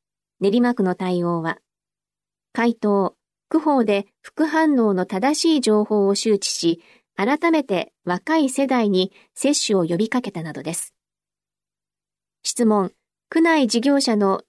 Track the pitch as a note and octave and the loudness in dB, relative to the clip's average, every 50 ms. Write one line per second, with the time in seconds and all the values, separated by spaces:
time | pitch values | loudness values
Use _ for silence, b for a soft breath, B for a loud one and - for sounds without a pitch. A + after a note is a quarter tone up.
0 | _ _ _ _ _ _ _ - F#3 G3+ G3+ B3 A#3+ A#3+ A#3+ A#3+ F#3+ F#3 F3+ - | _ _ _ _ _ _ _ -4 0 0 2 2 2 2 0 0 0 -2 -2 -4
1 | F#3+ F3+ F3+ F3 F3 F3 E3+ E3 D#3+ E3 E3 - _ _ _ _ _ _ _ _ | -4 -4 -2 -2 -2 -2 -4 -4 -4 -6 -8 -8 _ _ _ _ _ _ _ _
2 | _ _ _ _ _ _ _ _ _ _ - A#3 A#3 A#3+ A#3 - - G#3 G3+ G3 | _ _ _ _ _ _ _ _ _ _ -4 -2 0 0 0 0 0 0 0 0
3 | F#3+ - - _ _ _ _ _ _ - - D#4+ D4+ D#4 C#4+ C4 A3+ G#3+ G3+ G3 | 0 -2 -4 _ _ _ _ _ _ -2 -2 0 2 2 2 2 2 2 0 -2
4 | G3 _ _ _ - - - - - D4+ D#4+ D#4 D#4+ D#4 C#4+ B3 A3+ G#3+ G3 F#3 | -2 _ _ _ -20 -10 -4 -4 -2 0 0 2 2 2 2 2 2 2 2 0
5 | F#3 - G3+ F#3+ A3+ C#4 D4+ - - E4 D#4+ C4+ B3 A3+ G#3+ G#3+ G#3 - G#3+ G#3 | -2 -4 -4 -2 0 0 0 0 2 2 2 2 2 2 2 2 2 0 0 2
6 | G3 G3 G3+ G#3 - A3+ G#3 G3 - - - - E3+ E3+ E3+ E3+ b b b b | 2 2 0 0 0 0 0 0 0 -4 -4 -2 0 -2 -2 -2 b b b b
7 | b b _ - G3 A#3 C#4+ D4+ E4+ E4+ D#4+ D#4 C4+ - G3 D#3+ - - _ _ | b b _ -4 -2 0 0 0 0 2 2 0 0 0 -2 -4 -4 -6 _ _
8 | - F3 F3+ F3+ - - D#4+ D#4+ C#4+ B3+ - C4+ C#4 C4 C4 B3 A3 G#3 F#3+ F#3 | -6 -6 -6 -4 -2 -2 0 0 0 0 0 -2 -2 0 0 0 0 2 2 0
9 | F#3 F#3+ b b b b b - - C4+ C#4+ - - - G#3 F#3+ E3+ D#3+ F3 E3+ | 0 -2 b b b b b -2 0 0 0 0 0 0 0 0 0 0 -2 -2
10 | A3 A3 - B3 B3 G3+ - F3 D#3+ D#3 D3 - C#3 - - - - - _ _ | -2 -2 -2 -4 -4 -6 -8 -10 -10 -10 -10 -10 -10 -8 -8 -8 -10 -12 _ _
11 | _ _ _ _ _ _ _ _ _ _ _ _ _ _ _ _ _ _ _ _ | _ _ _ _ _ _ _ _ _ _ _ _ _ _ _ _ _ _ _ _
12 | _ _ _ _ _ _ _ _ - - - - A#3+ G#3+ G#3+ G3+ F#3 - - _ | _ _ _ _ _ _ _ _ -10 -8 -4 0 2 2 2 2 0 -2 -6 _
13 | _ _ _ _ _ - - D#4+ E4 E4+ D#4+ D4+ C4 G#3 A3+ A#3 A#3 C#4+ C#4 C#4 | _ _ _ _ _ -4 0 2 2 2 4 2 2 0 0 0 2 2 2 2
14 | C#4 B3+ A3+ G#3 G3+ F#3+ F#3+ - - | 2 0 0 0 2 0 0 -2 -6